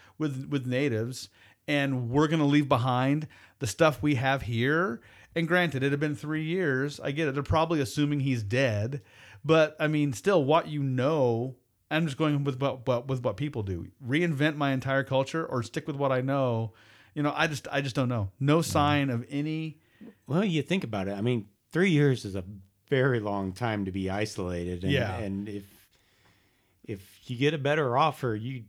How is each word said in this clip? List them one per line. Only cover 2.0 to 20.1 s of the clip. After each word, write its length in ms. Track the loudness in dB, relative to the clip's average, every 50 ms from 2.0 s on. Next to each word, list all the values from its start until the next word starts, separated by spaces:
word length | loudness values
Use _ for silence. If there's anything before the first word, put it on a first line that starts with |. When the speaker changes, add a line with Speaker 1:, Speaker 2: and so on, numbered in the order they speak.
| -2 0
Speaker 1:
we're 160 | 2 2 4
gonna 180 | 4 4 2 4
leave 240 | 4 4 4 4 4
behind 580 | 2 2 2 2 2 2 2 2 0 0 -2 -8 -14 -20 -20 -20 _
the 80 | _ -6
stuff 360 | -6 2 4 4 4 4 2 0
we 100 | 0 0
have 280 | 2 2 0 0 0 -2
here." 580 | -2 -2 0 2 2 2 2 0 0 -4 -6 -12 -20 -20 -20 -20 _ -4
And 120 | -2 0
granted, 340 | 2 2 2 2 2 0 0
it 80 | 0 0
had 80 | 0 0
been 160 | 0 -2 -4
three 280 | -6 -6 -6 -4 -4 -4
years. 560 | -2 -2 0 0 0 0 0 -2 -4 -4 -6
I 100 | -6 -6
get 160 | -4 -2 -2
it. 60 | -2 -2
They're 80 | -2 -2
probably 380 | 2 2 2 2 2 2 0
assuming 380 | 0 0 0 0 0 2 2 0
he's 240 | 0 0 0 0 -2
dead. 580 | 0 0 2 2 2 2 0 -2 -4 -6 -8 -12 -16 -20 -20 -20 -20 -20 -8 2
But, 300 | 4 6 6 6 4 2 -2
I 80 | 0
mean, 260 | 0 2 2 0 0 -2
still, 300 | -2 0 2 2 4 4
what 240 | 4 4 2 2
you 140 | 0 -4 -4 -2
know, 720 | -2 0 0 2 2 2 2 2 2 2 0 -2 -6 -8 -14 _ _ _ _ _ _
I'm 140 | -2 0 0
just 120 | -2 0
going 260 | 0 0 0 2 0 0
with 160 | -2 -2 -2
what, 260 | -2 -4 -4 -2 -2
what, 200 | 0 0 0 0
with 160 | -4 -4 -2 -2
what 140 | -2 -2
people 240 | -2 -6 -4 -4 -4 -4
do. 240 | -4 -4 -6 -8 -10 -14 _ -6
Reinvent 500 | -2 0 2 2 0 2 2 2 0 2
my 140 | 2 0 0 0
entire 300 | 0 0 0 0 0 0
culture 420 | 0 0 0 0 0 -2 -4 -4
or 160 | -2 -4 -4 -4
stick 220 | -4 -6 -6 -6
with 80 | -6 -4
what 160 | -2 0 0
I 100 | 0 0
know. 520 | 0 0 0 0 2 0 0 0 -2 -4 -8 -14 -20 -20 -20 -20 -20 _ _
You 60 | -2 -2
know, 80 | 0 0
I 100 | 0 0
just, 200 | 0 -2 -6 -8 -4
I 100 | -4 -2
just 140 | -2 -2 -2
don't 140 | -2 0 0
know. 220 | 0 -2 -2 -4 -4 _
No 220 | 2 4 4 4 2
sign 460 | 2 2 2 4 4 4 2 2 0
of 120 | 0 -2 -4 -4
any 480 | -4 -4 -4 -2 -4 -4 -6 -8 -10 -14 _ _ _ _ -20 -20